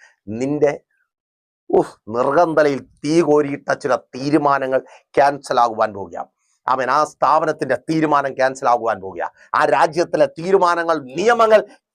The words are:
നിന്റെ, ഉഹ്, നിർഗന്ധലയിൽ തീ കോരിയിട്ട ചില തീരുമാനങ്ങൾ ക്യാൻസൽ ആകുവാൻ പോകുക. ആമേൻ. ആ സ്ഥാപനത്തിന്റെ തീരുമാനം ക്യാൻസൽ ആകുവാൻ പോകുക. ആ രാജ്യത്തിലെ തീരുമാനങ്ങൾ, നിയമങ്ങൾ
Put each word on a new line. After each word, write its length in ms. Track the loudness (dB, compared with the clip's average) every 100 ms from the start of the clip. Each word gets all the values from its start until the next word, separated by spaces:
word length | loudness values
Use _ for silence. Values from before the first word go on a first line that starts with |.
| _ _ -14
നിന്റെ, 520 | -6 -4 0 0 -2 _ _ _ _ _ _ _ _ -2
ഉഹ്, 260 | 0 0 -6 -8
നിർഗന്ധലയിൽ 760 | -4 0 2 0 0 -2 -2 -8 _ -2
തീ 160 | 0
കോരിയിട്ട 520 | 2 2 0 -4 -6
ചില 220 | -4 -2 -4
തീരുമാനങ്ങൾ 840 | -6 -10 -2 0 2 0 0 -4 -4 -14
ക്യാൻസൽ 580 | _ 2 2 0 -2 0
ആകുവാൻ 340 | 0 0 -4
പോകുക. 340 | -4 -12 -12 -14 _ _ _ -4
ആമേൻ. 240 | -2 0
ആ 120 | 0
സ്ഥാപനത്തിന്റെ 720 | 0 0 0 2 0 -2 -4 -4
തീരുമാനം 580 | -2 -2 0 0 0
ക്യാൻസൽ 360 | -2 -2 0 0
ആകുവാൻ 300 | 0 0 -4
പോകുക. 320 | -8 -10 -10 -12 _ 0
ആ 100 | 2
രാജ്യത്തിലെ 600 | 2 2 0 -2 0 0
തീരുമാനങ്ങൾ, 720 | -2 0 2 2 0 0 -2
നിയമങ്ങൾ 600 | -4 -2 0 4 4 4 2 -10 _